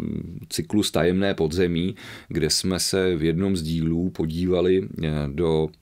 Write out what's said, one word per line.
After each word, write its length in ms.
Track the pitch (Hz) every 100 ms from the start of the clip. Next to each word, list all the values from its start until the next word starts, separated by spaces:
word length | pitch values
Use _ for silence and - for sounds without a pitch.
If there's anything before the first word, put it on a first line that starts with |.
| 78 76 82 92 -
cyklus 420 | - 82 104 98
Tajemné 420 | 90 85 92 98
podzemí, 600 | 95 80 85 90 85 92 98 - - -
kde 220 | 80 73
jsme 300 | - 92 90
se 360 | - 95 92 85
v 80 |
jednom 320 | 80 80 98 92
z 60 |
dílů 480 | 80 82 80 85 92
podívali, 800 | - 80 82 90 90 90 95 98 -
eh, 60 | 80 76 71
do 420 | 71 85 80 80 -